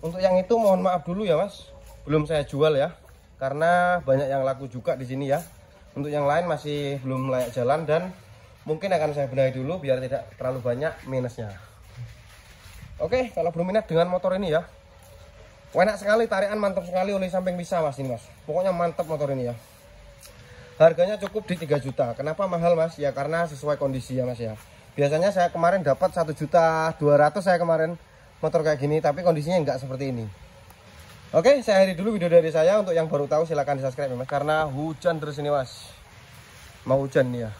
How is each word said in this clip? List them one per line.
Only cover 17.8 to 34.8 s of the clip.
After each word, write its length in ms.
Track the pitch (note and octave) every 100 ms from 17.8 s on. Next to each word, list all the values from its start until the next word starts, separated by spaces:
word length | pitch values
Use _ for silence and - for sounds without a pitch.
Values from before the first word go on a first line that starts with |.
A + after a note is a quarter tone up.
Mas 140 | D#3 C3
ini 160 | C3+
Mas. 80 | A#2 - - -
Pokoknya 240 | D#3 F#3+
mantap 380 | F3 F3 D#3+ D#3+
motor 240 | D#3 D3
ini 180 | C3+ A#2+
ya. 40 | A#2 - - - - - - - - - - - -
Harganya 400 | D#3+ E3 F3+ G#3
cukup 300 | F#3 G#3+ -
di 80 | F3 D#3+
tiga 140 | D3
juta. 320 | C3+ B2+ B2
Kenapa 300 | A#2 C#3+ D#3 G3
mahal 300 | F3 E3+ E3+
Mas? 160 | E3 E3
Ya 100 | C#3+
karena 380 | C3+ C#3 E3 E3+
sesuai 320 | C#3 D3 C#3+
kondisi 340 | C#3 C3+ A#2+
ya 140 | B2+ B2
Mas 100 | A#2+
ya. 160 | A#2 G#2+ - - -
Biasanya 380 | - C#3+ D#3 F#3+
saya 160 | F#3 F3
kemarin 320 | E3+ E3+ F#3+
dapat 300 | C#3+ C3 F#3
satu 220 | - D#3+ C#3+
juta 560 | D3 F3 E3 D#3+ D#3+ E3
dua 220 | D3 D3
ratus 240 | D3+ G3+
saya 160 | F#3+ F3
kemarin 380 | E3+ D#3+ D#3+ E3+ - - - -
motor 240 | D#3 E3
kayak 200 | D#3 D3+
gini, 200 | C#3+ D3+
tapi 240 | D#3 D3
kondisinya 360 | F3 D#3+ D3 F3+
nggak 160 | C#3+ C3
seperti 320 | C3 C3 C#3
ini. 120 | A#2+ G#2+ - - - - - - - - - -
Oke, 280 | - F#3+ C#4+
saya 200 | A3+ G3
akhiri 120 | F#3+ F3
dulu 200 | G3+ G#3
video 120 | E3+
dari 240 | E3+ D#3+
saya. 280 | D#3 D#3+ G#3
Untuk 120 | F#3+
yang 160 | E3 D#3+
baru 160 | D3
tahu 240 | C#3+ D3+ E3
silahkan 280 | D3+ C#3 C#3
di 80 |
subscribe 280 | C3+ B2+ C#3
ya 40 | B2
Mas, 120 | C3
karena 360 | C#3 D3 D#3 D#3
hujan 520 | C3